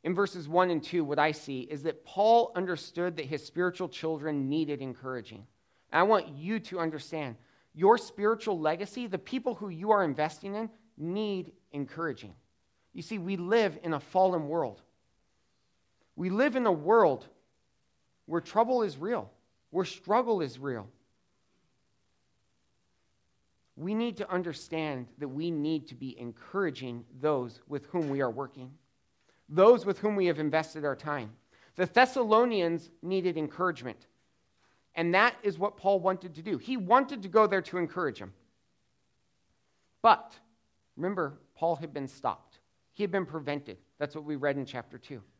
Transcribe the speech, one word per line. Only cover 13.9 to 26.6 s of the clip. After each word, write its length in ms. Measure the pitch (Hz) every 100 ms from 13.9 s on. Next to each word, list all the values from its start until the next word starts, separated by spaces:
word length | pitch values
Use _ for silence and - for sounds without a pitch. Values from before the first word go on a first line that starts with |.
a 60 | 151
fallen 480 | - 185 190 180 143
world. 320 | 165 131 101 _ _ _ _ _ _ _ _ _ _ _ _ _
We 160 | - 180
live 240 | 196 285
in 120 | 254 233
a 60 |
world 540 | 165 151 226 180 131 - _ _ _ _ _ _ _ _ _ -
where 140 | 165
trouble 420 | 165 208 233 254
is 140 | 208 139
real, 340 | 180 233 101 _ _ _ _
where 140 | 170
struggle 560 | 180 - - 214 247 208
is 180 | 143 120
real. 300 | 139 120 101 _ _ _ _ _ _ _ _ _ _ _ _ _ _ _ _ _ _ _ _ _ _ _ _ _ _ _ _ -
We 180 | 170
need 240 | 214 240 196
to 120 | 196
understand 800 | 185 175 147 - 160 156 135 120 -
that 100 | 143
we 220 | 139 170
need 380 | 160 151 160 -
to 60 |
be 240 | 123 131 117
encouraging 840 | 120 117 - 196